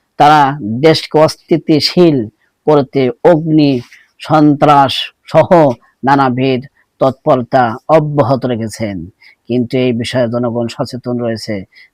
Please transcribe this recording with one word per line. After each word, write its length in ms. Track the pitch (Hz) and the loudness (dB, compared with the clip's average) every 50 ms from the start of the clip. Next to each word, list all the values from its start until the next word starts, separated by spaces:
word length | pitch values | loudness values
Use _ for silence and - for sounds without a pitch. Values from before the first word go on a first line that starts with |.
| _ _ _ - | _ _ _ 2
তারা 380 | 143 151 156 147 139 135 147 151 107 107 113 127 | 4 4 6 4 2 0 -2 -6 -6 -6 -4 0
দেশকে 400 | 156 160 156 - - - - 151 | 2 2 2 2 -2 -2 2 2
অস্থিতিশীল 1120 | 156 151 - _ _ - 170 151 - - 156 143 - - - 180 175 165 147 127 107 110 _ _ _ _ _ _ - | 2 2 0 _ _ -2 -2 -2 0 0 0 0 0 0 2 2 4 4 2 0 -4 -6 _ _ _ _ _ _ -2
করতে 440 | 226 214 147 131 - - 139 131 123 - _ - | 0 2 2 0 -2 -2 -2 -2 -2 -2 _ 2
অগ্নি 580 | 175 170 151 165 156 156 156 147 143 131 120 - _ - _ _ _ _ - | 2 2 2 0 0 2 2 2 2 0 -2 -6 _ -20 _ _ _ _ -14
সন্ত্রাস 920 | - - 151 156 151 151 139 143 151 147 143 139 139 143 - - - - _ _ _ | -6 -2 0 2 4 2 2 2 2 4 4 4 2 0 -2 -6 -8 -10 _ _ _
সহ 440 | - - 160 - - 185 165 151 135 117 - _ _ _ - - | -2 0 0 2 4 4 4 4 2 0 -4 _ _ _ -6 -2
নানাবিধ 600 | 135 143 139 135 127 120 127 135 131 127 123 135 - _ _ _ _ _ - | 0 0 2 0 0 -2 -2 -2 -2 -2 -4 -6 -10 _ _ _ _ _ -2
তৎপরতা 760 | 135 135 127 _ - 156 135 127 117 - - 131 123 113 110 120 _ - | -2 -2 -2 _ 0 0 0 0 0 0 0 0 0 0 -4 -6 _ 2
অব্যাহত 560 | 156 160 151 147 147 143 123 123 139 120 135 | 2 2 2 0 -2 -2 0 0 -2 -2 -2
রেখেছেন, 640 | 127 120 110 120 104 - - 113 101 98 85 82 95 _ _ _ - _ _ _ | -4 -6 -6 -8 -10 -8 -8 -8 -8 -8 -10 -12 -16 _ _ _ -20 _ _ _
কিন্তু 340 | - 120 123 117 113 135 | -4 -2 -2 -2 -2 -2
এই 160 | 127 127 127 117 | -2 -2 0 -2
বিষয়ে 380 | 117 113 - 131 131 120 113 | -4 -4 -4 -2 -2 -2 -2
জনগণ 360 | 120 120 123 120 117 120 120 | -2 -4 -4 -4 -4 -4 -6
সচেতন 500 | 113 - - 135 - 127 120 - 123 123 | -6 -6 -8 -10 -10 -10 -12 -8 -6 -6
রয়েছে। 480 | 120 120 117 113 113 - 117 104 98 98 _ _ _ - _ | -4 -4 -6 -6 -8 -8 -10 -10 -10 -10 _ _ _ -20 _